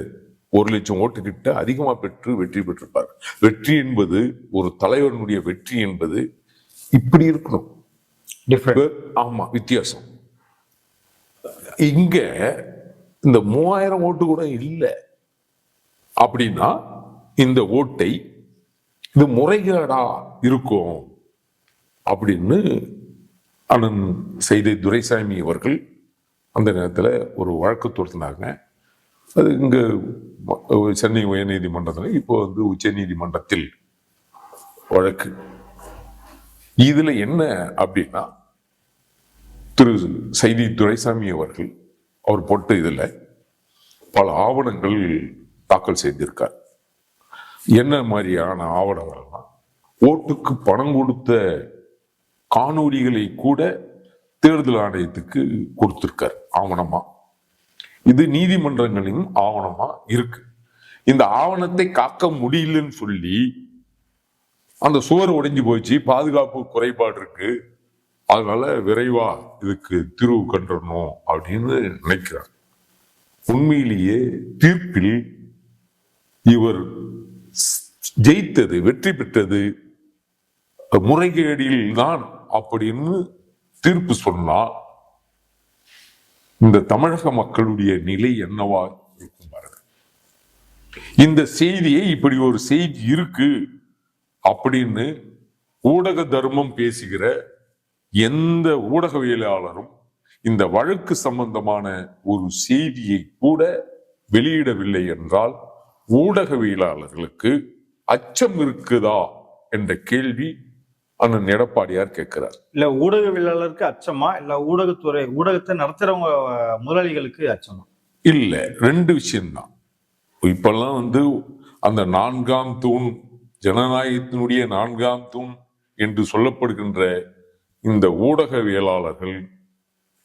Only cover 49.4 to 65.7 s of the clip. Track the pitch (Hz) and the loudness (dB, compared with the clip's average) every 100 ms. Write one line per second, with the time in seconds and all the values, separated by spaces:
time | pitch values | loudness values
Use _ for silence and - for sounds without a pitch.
49.4 | - _ _ _ _ - 127 160 151 143 | -20 _ _ _ _ 4 4 4 -2 -4
50.4 | - 123 - 104 143 135 127 123 - 117 | -4 -2 0 0 2 0 0 -2 0 2
51.4 | 92 76 - - _ _ _ _ _ _ | 2 -4 -10 -20 _ _ _ _ _ _
52.4 | - 113 135 156 147 135 123 113 101 - | -2 0 0 0 0 0 0 0 -4 -2
53.4 | 135 143 170 - - - _ _ _ - | 0 0 0 -4 -14 -20 _ _ _ 6
54.4 | 156 156 131 113 101 95 85 - - 139 | 6 6 2 0 0 -4 -6 -8 -6 -4
55.4 | 95 - - - 104 - - - - - | -2 -4 -6 2 2 2 -6 -4 -6 -6
56.4 | - 90 98 87 82 90 - _ _ _ | -6 -4 -2 -4 -4 -4 -8 _ _ _
57.4 | _ _ _ - - _ 123 127 160 147 | _ _ _ -20 -20 _ 4 4 4 2
58.4 | 180 185 147 123 117 101 95 123 185 101 | 2 2 0 0 0 0 -4 -4 -4 -2
59.4 | 101 104 95 90 123 - - 120 120 - | -2 -2 -6 -6 -8 -8 -4 -4 -4 -10
60.4 | - _ _ _ - - - 135 101 117 | -20 _ _ _ -20 -4 2 4 4 2
61.4 | 170 185 180 180 185 151 131 - 180 147 | 0 -2 -4 -2 0 0 -2 0 -2 0
62.4 | 123 165 156 156 147 - 104 95 87 104 | -2 0 0 -2 -2 -8 -6 -6 -2 -2
63.4 | 127 - - _ _ _ _ _ _ _ | -2 -6 -20 _ _ _ _ _ _ _
64.4 | _ _ _ - 143 143 127 170 190 156 | _ _ _ -2 2 2 4 4 4 2
65.4 | 143 139 117 | 0 0 2